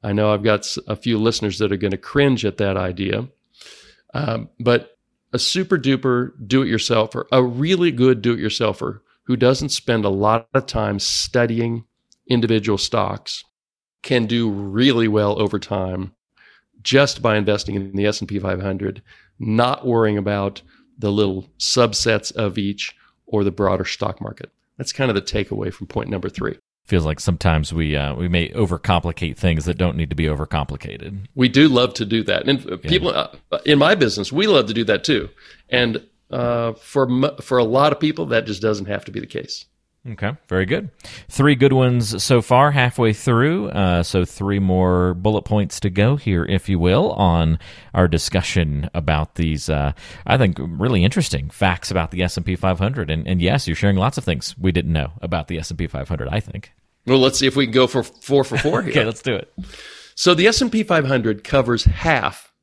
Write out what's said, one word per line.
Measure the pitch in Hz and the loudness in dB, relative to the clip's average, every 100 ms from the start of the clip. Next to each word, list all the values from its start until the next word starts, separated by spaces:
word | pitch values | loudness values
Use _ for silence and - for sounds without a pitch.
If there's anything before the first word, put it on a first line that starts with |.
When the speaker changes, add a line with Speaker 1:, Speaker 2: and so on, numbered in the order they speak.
Speaker 1:
I | 104 | -2
know | 104 107 | 0 2
I've | 104 | 2
got | 107 104 | 2 0
s-, | - - - | 0 -10 -8
a | 107 | -6
few | 123 110 | -2 0
listeners | 110 110 104 95 | 0 0 -4 -2
that | 107 | -2
are | 98 | 0
gonna | 98 95 | -2 -4
cringe | - 143 143 127 107 | -2 2 2 2 -2
at | - | -2
that | 101 95 | -2 -2
idea. | 92 90 98 104 127 _ _ _ - - - _ _ | -4 -4 -4 -4 -6 _ _ _ -20 -20 -20 _ _
Um, | - 139 113 113 _ | -6 -4 -4 -8 _
but | 120 120 - _ _ _ _ | 2 2 0 _ _ _ _
a | 131 | -4
super | - 180 185 180 | -2 -2 0 0
duper | 135 131 131 123 123 - 104 | 2 0 2 0 -2 -8 0
do-it-yourselfer, | 131 120 110 - 113 110 131 - | 0 2 0 0 0 0 -4 2
a | 131 | 2
really | 127 120 151 185 175 | 2 0 0 2 2
good | 123 127 120 | 4 4 4
do-it-yourselfer | 110 120 107 - 110 95 - - _ _ | 0 0 -2 -2 -2 -2 -8 -8 _ _
who | - 123 | -4 2
doesn't | 123 131 147 | 4 2 -2
spend | - - 117 101 | -4 -2 0 0
a | |
lot | 98 107 113 113 | 2 2 2 0
of | 135 131 | -4 -2
time | 117 107 101 | -4 -2 -4
studying | - - - 123 120 113 117 117 - _ _ _ _ | -4 -4 -2 0 0 0 -2 -4 -10 _ _ _ _
individual | 123 113 110 104 98 | 2 4 2 2 -2
stocks | - 117 98 104 - - - _ _ _ _ _ | 0 -2 -2 -6 -10 -14 -14 _ _ _ _ _
can | - 127 110 | -2 0 2
do | 117 113 | 0 0
really | 101 101 101 131 117 113 | -2 -4 2 2 4 2
well | 107 101 101 | 2 2 0
over | 104 101 | 0 -2
time | - 101 92 92 95 _ _ _ _ _ _ _ | -4 -6 -4 -6 -8 _ _ _ _ _ _ _
just | - 131 143 - | 0 2 2 0
by | 120 107 | 0 2
investing | 101 104 - 98 | 2 -2 -2 -4
in | 98 98 | -4 -2
the | 104 | -2
S | 107 | -2
and | 98 | -6
P | 101 | -6
five | 95 92 | -4 -4
hundred, | 98 95 101 - _ - _ _ | -4 -4 -6 -8 _ -20 _ _
not | 110 110 120 139 127 | -2 2 2 0 0
worrying | 117 110 104 | 2 2 0
about | 101 101 98 101 _ _ _ - | -2 -2 -4 -6 _ _ _ -6
the | 107 | -2
little | 101 101 95 - _ | 0 0 -2 -10 _
subsets | - - 117 104 117 107 - - | -2 2 2 2 0 0 -2 -4
of | 104 95 | -4 -2
each | 101 101 - - _ _ - | -4 -4 -10 -12 _ _ -4
or | 107 | 0
the | 98 | 0
broader | 92 98 92 95 | 0 0 0 -4
stock | - 104 - | -4 -6 -6
market. | - - - _ _ - | -12 -14 -20 _ _ -12
That's | 127 | -12
kind | - 131 | -2 0
of | 98 | 0
the | |
takeaway | - 107 98 104 98 | -2 -4 -4 -6 -6
from | - 98 | -8 -8
point | - 110 | -8 -6
number | 98 - | -6 -6
three. | - - - _ _ - | -6 -8 -8 _ _ -2
Speaker 2:
Feels | 92 78 | 0 0
like | 78 | -2
sometimes | - 85 92 80 76 | -2 0 2 2 0
we, | 82 78 73 | -2 -2 -2
uh, | 71 | -2
we | 65 87 | -4 -2
may | 85 85 | -2 -2
overcomplicate | - 98 85 - 87 87 82 82 - | -2 -2 -2 0 0 0 -4 -6 -2
things | 90 80 | 0 0
that | 73 82 | -2 -2
don't | 90 78 | -2 -2
need | 78 | -4
to | 73 | -2
be | 80 | -2
overcomplicated. | 73 76 78 71 69 - - - 98 98 | -2 -4 -4 -4 -8 -12 -12 -12 -12 -12
Speaker 1:
We | - 127 | 0 2
do | 131 156 | 6 6
love | 123 123 | 4 2
to | - 107 | -2 -2
do | 113 | -2
that. | 101 98 - | 0 -2 0
And | 139 - | -2 -4
Speaker 2:
Yeah. | 95 | -10
Speaker 1:
people, | 156 170 170 | -2 0 0
uh, | - - - _ - - | -2 -4 -10 _ -6 2
in | 147 | 4
my | 151 202 | 4 4
business, | 123 104 95 | 2 0 -4
we | 139 214 | 0 2
love | 165 107 | 2 2
to | |
do | 113 | -2
that | 107 104 - | 0 0 0
too. | 123 - _ - - _ | -2 -2 _ -20 -20 _
And, | 127 120 110 - _ _ | 0 0 -2 -10 _ _
uh, | 127 120 120 117 | -4 -2 -2 -4
for | 113 - 143 127 | -6 -4 0 0
m-, | 123 139 - | 2 0 -4
for | - 123 | -2 0
a | |
lot | 113 127 151 | 2 4 2
of | 143 | 2
people, | 156 151 160 | -2 -2 -2
that | 117 113 | -2 -2
just | 95 | -4
doesn't | 107 104 95 | -2 -2 -4
have | 101 - | -8 -8
to | |
be | 101 | -12
the | - | -10
case. | - - - - _ _ _ 123 | -12 -10 -16 -18 _ _ _ -16
Speaker 2:
Okay, | 107 104 - _ | -8 -8 -8 _
very | 92 95 | -2 0
good. | 151 208 _ - - - | -2 -6 _ -20 -20 -12
Three | - 139 135 | 2 4 6
good | 135 | 6
ones | 131 127 123 107 104 | 6 4 2 0 -2
so | - 123 | 2 2
far, | - 123 143 | 4 4 4
halfway | 139 123 - 117 | 4 0 2 0
through. | 104 - 117 143 180 208 | 2 2 2 2 0 -4
Uh, | - 95 87 | 0 2 2
so | 85 95 90 | 2 0 -2
three | - 98 101 | -4 -2 0
more | 95 92 92 90 90 | 2 4 4 4 2
bullet | 87 101 107 | 0 0 0
points | - 107 101 - | 0 0 0 -2
to | 101 | -2
go | 92 107 143 | 2 2 2
here, | - 90 | 0 0
if | - 95 - | 0 -2 0
you | 92 | 0
will, | 87 104 208 | 4 4 2
on | - 95 85 80 80 - - - | 2 2 4 2 0 -4 -20 -6
our | - 90 | 2 2
discussion | 80 - 92 - 98 80 71 69 | 2 0 -2 0 0 0 -2 -4
about | 82 73 78 78 - | -4 -2 -2 -2 -2
these, | 82 76 - | -2 -2 -2
uh, | 73 71 - - - - | -2 -2 -4 -12 -16 -2
I | 127 | 2
think, | 107 - | 2 0
really | 78 82 117 107 90 | -6 -2 0 4 2
interesting | - 156 71 71 | 2 -2 -4 -6
facts | - 95 87 - | -2 -2 -2 -2
about | 92 80 | -4 -2
the | 90 | -2
S | 90 - | -4 -2
and | 87 | -4
P | 92 | -2
five | 95 87 | 0 0
hundred. | 98 135 76 | -2 -2 -4
And, | 80 71 | -4 0
and | 92 | 0
yes, | 87 135 - | 2 0 -2
you're | 78 | 0
sharing | 101 95 | 2 2
lots | 107 - | 0 -2
of | 110 | -4
things | 76 - - | -4 -6 -2
we | 92 | 0
didn't | 87 82 | 0 0
know | 80 65 - | -2 -2 -8
about | 87 85 73 | -6 -6 -4
the | 82 | -8
S | 80 | -8
and | 80 | -8
P | 85 | -6
five | 67 69 | -6 -6
hundred, | 80 64 | -6 -4
I | 107 | -6
think. | - - - _ _ _ - | -6 -12 -14 _ _ _ 2
Speaker 1:
Well, | 135 | 4
let's | 131 131 | 4 4
see | 135 | 0
if | 131 | 2
we | 127 | 2
can | |
go | 120 127 | 4 4
for | 135 | 2
four | 113 - - 139 | -4 -10 0 2
for | 131 131 | 2 0
four | 147 - | 0 0
here. | 170 | 0
Speaker 2:
<laughs> | |
Okay, | 139 110 | 0 0
let's | 117 | -4
do | - 107 | -4 -4
it. | - - - - - - - - | -6 -14 -16 -16 -20 -20 -20 0
Speaker 1:
So | 180 | 2
the | 170 196 | 6 4
S | 220 | 4
and | 254 | 0
P | 220 | 0
five | 208 170 135 | 2 2 2
hundred | 135 110 101 - | 2 0 -2 0
covers | 139 120 117 - | 0 2 4 2
half | - 165 143 - - - _ | 2 2 2 0 -4 -20 _